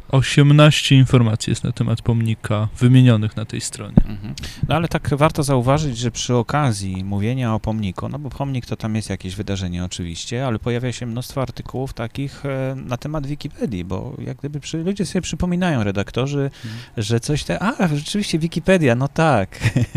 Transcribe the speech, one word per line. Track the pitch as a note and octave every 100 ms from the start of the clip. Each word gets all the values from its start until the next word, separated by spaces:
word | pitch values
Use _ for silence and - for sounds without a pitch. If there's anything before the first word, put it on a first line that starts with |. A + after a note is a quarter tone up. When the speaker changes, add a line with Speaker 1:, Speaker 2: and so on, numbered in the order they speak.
| -
Speaker 1:
Osiemnaście | C3+ A#2+ - C#3+ D3 D3+ - - C3+
informacji | B2+ B2+ A2+ A2 -
jest | A#2
na | -
temat | - A#2 A#2
pomnika | - A#2 A2+ G#2+ - G#2+ G#2+ -
wymienionych | B2 C3 B2+ A2 G#2+ -
na | A2
tej | A#2+
stronie. | - - G#2 - G2+
Speaker 2:
Mhm. | G#2 G#2 C#3 - - -
No | D3
ale | E3+
tak | D#3 - C#3
warto | D#3 D#3
zauważyć, | C#3+ C3+ A#2+ D3 D3+ A2+
że | B2
przy | - - B2
okazji | A2+ C#3+ C#3+ G2+ F#2+ F#2
mówienia | F#2+ G2+ G#2+ C3 A#2+ A2
o |
pomniku, | - A2 G2+ - A2+
no | C3
bo | C#3+
pomnik | - C#3+ C3 -
to | A2
tam | A2 G#2+
jest | -
jakieś | F#2+ F#2 F#2+
wydarzenie | G2 F#2+ F#2 F2 F2+
oczywiście, | - F2 E2 - A#2+ C3+
ale | G#2+
pojawia | B2 A#2+ B2+
się | - B2
mnóstwo | A2+ - -
artykułów | B2 - - A#2+ C3+
takich, | - A#2 - C#3 - C#3+
e, | C3+ C3 C3+
na | C#3 B2+
temat | D3 D#3 C#3
Wikipedii, | D3 D3 - G#3+ F#2 F2
bo | G2 A2+ A#2+
jak | A#2+ C3
gdyby | C#3+ D3
przy-, | - D#3+
ludzie | E3+ G3+ E3+
sobie | F#3+
przypominają, | - E3 F3+ F3 F#3 C3
redaktorzy, | G#2 G2 G2 - C3+ C#3+ C#3 - A2+
Speaker 3:
Mhm. | A2+ B2 -
Speaker 2:
że | G#2 A2+
coś | - D3
te-, | - F3
a, | F#3+ C#4+ F3+
rzeczywiście | D3 D3+ G#3 G3+ E3
Wikipedia, | E3 F3 E3+ F#3+ C#3+ A#2+
no | C#3
tak, | - D#3+ A#2+ F#2+ - A2+ C3 -